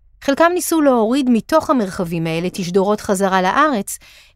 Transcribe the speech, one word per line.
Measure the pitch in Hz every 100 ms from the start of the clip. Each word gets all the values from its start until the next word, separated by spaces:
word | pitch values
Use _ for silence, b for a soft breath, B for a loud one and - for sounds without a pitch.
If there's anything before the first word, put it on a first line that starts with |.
| _ _
חלקם | - 277 330
ניסו | 359 - 330
להוריד | 294 247 214 262 254
מתוך | 226 - 320 302
המרחבים | 285 196 175 175 170 165
האלה | 160 175
תשדורות | 180 175 185 190 214
חזרה | - 190 196 190
לארץ, | 185 226 311 247 202 - B B B